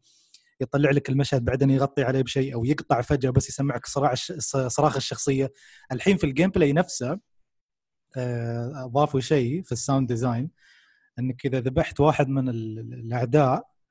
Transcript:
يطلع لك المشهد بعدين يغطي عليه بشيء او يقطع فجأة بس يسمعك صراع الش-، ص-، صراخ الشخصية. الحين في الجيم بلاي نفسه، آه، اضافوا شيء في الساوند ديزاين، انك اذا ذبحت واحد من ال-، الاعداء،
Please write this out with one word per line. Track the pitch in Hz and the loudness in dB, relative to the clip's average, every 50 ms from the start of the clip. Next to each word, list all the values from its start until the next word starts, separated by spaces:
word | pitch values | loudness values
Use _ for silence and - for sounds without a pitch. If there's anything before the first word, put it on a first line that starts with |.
| _ _ _ _ _ _ _ - _ _ _ - | _ _ _ _ _ _ _ -20 _ _ _ -8
يطلع | 131 - - 139 147 139 | -6 -2 2 4 4 4
لك | 143 143 - - | 4 2 0 0
المشهد | 131 135 139 - 143 131 120 | 0 0 0 2 2 0 2
بعدين | 123 123 123 135 139 | 0 2 2 4 4
يغطي | 135 135 139 139 - 147 127 | 4 4 2 0 0 0 0
عليه | 123 131 135 | 2 2 0
بشيء | 127 117 - 139 135 139 120 | 0 0 0 -2 -2 -2 -2
او | 117 117 | -2 0
يقطع | 127 151 - - - 147 120 | 0 0 -2 0 0 0 0
فجأة | 123 - 151 135 127 127 | 2 0 0 0 0 0
بس | 123 135 - - | 0 -2 -4 -4
يسمعك | - - 139 143 120 120 - | -4 -4 -2 -2 -2 -4 -6
صراع | - - 143 139 139 | -6 -2 0 0 0
الش-، | 127 127 - - | 0 -2 -4 -6
ص-، | - - 113 - - 135 | -8 -8 -6 -4 -2 -2
صراخ | 131 123 - - 143 151 117 | -2 -2 0 2 2 2 2
الشخصية. | 135 - - 123 - - 147 139 131 135 131 - _ - - - - - - | 0 -4 -6 -6 -4 -2 0 0 0 0 -2 -4 _ -20 -20 -20 -20 -12 -8
الحين | 131 123 - 190 202 185 | -8 -2 2 2 2 2
في | - | 2
الجيم | 143 131 135 175 190 | 0 2 2 2 2
بلاي | 185 196 160 143 139 | 4 4 4 4 4
نفسه، | 160 - - - - 123 123 165 208 - _ _ _ _ _ _ _ _ _ _ _ _ _ _ _ _ _ - 127 | 2 0 0 -4 -6 -4 -4 -6 -6 -10 _ _ _ _ _ _ _ _ _ _ _ _ _ _ _ _ _ -8 -6
آه، | 123 123 120 120 117 117 117 120 120 127 151 139 131 | -4 -4 -4 -4 -4 -4 -4 -6 -6 -6 -8 -10 -8
اضافوا | 123 120 139 147 147 - 131 | -2 0 2 2 2 2 0
شيء | 120 - 160 143 120 117 143 185 | 0 2 2 2 2 2 -2 -4
في | 190 - | -4 -6
الساوند | 123 113 - - 135 135 135 120 | -6 -4 -2 0 2 2 2 0
ديزاين، | 123 113 127 123 117 117 135 170 - _ _ _ _ _ _ _ _ _ _ _ _ - | 0 0 0 0 -2 -2 -4 -6 -8 _ _ _ _ _ _ _ _ _ _ _ _ -6
انك | 123 131 123 - - | -6 -6 -4 -4 -4
اذا | 135 127 131 | -4 -2 -2
ذبحت | 117 135 131 160 156 - - - | -2 -2 0 0 0 0 0 2
واحد | 143 156 147 - 143 131 | 4 4 4 4 2 0
من | 135 135 131 131 | 0 0 0 -2
ال-، | 120 113 110 110 110 110 | -2 -4 -6 -8 -8 -10
الاعداء، | 113 113 123 123 117 113 120 123 123 117 131 151 143 127 131 202 - _ _ _ _ _ | -12 -12 -12 -12 -8 -6 -4 -2 0 2 2 4 4 4 2 0 -4 _ _ _ _ _